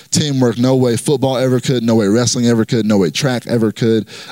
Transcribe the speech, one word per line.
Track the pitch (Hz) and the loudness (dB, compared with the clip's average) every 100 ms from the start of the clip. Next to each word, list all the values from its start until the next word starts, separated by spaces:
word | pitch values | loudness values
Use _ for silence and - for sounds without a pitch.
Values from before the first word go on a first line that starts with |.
| - | -6
teamwork | - 151 131 123 107 | -4 -2 0 0 0
no | 127 131 | 0 2
way | 127 131 | 2 0
football | - 139 131 123 | -2 0 0 0
ever | 131 127 | 0 0
could, | - 123 | 0 -2
no | 117 113 | 2 2
way | 101 | 2
wrestling | 113 120 127 120 | 2 0 0 0
ever | 113 | 2
could, | 110 120 107 | 0 0 0
no | 104 | 2
way | 85 | 0
track | - 139 120 - | 0 -2 -4 -2
ever | 120 110 | -2 0
could, | - 117 113 104 - - | 0 0 0 -2 -12 -12